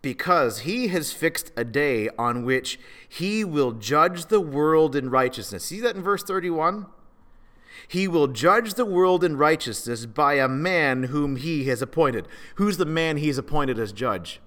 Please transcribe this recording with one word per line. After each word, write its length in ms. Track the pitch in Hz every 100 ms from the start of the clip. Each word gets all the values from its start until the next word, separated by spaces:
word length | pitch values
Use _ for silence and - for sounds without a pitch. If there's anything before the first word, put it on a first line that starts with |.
because 580 | 139 120 175 175 127 107
he 280 | 135 226 247
has 260 | 170 151
fixed 380 | - 160 160 - -
a 80 |
day 460 | 120 123 147 120 107 -
on 260 | 120 120
which 360 | 120 127 127 - - - -
he 360 | - 180 214
will 300 | 208 147 131
judge 520 | 113 107 147 170 175 170
the 160 | 214
world 540 | 165 139 151 160 156 139
in 160 | 131
righteousness. 540 | 131 127 127 101 95 -
See 140 | 185
that 140 | 240 190
in 60 |
verse 220 | 180 196
thirty-one? 640 | - 185 175 165 160 208 190 - - _ - - - - - - -
He 200 | 180 190
will 200 | 170 139
judge 460 | 113 160 208 226
the 120 | 202 233
world 380 | 180 185 180
in 140 | 175 143
righteousness 720 | 151 - - 104 - 117 117
by 280 | 107 143 143
a 120 | 131
man 560 | 131 170 180 147 127
whom 320 | 127 147 143 131
he 300 | 151 156 131
has 180 | 123
appointed. 440 | 135 156 151 117 - - - -
Who's 220 | 208 180
the 80 | 165
man 320 | 160 165 151
he's 200 | 151 135
appointed 400 | - 151 139 117
as 160 | 107
judge? 480 | 104 123 98 85 -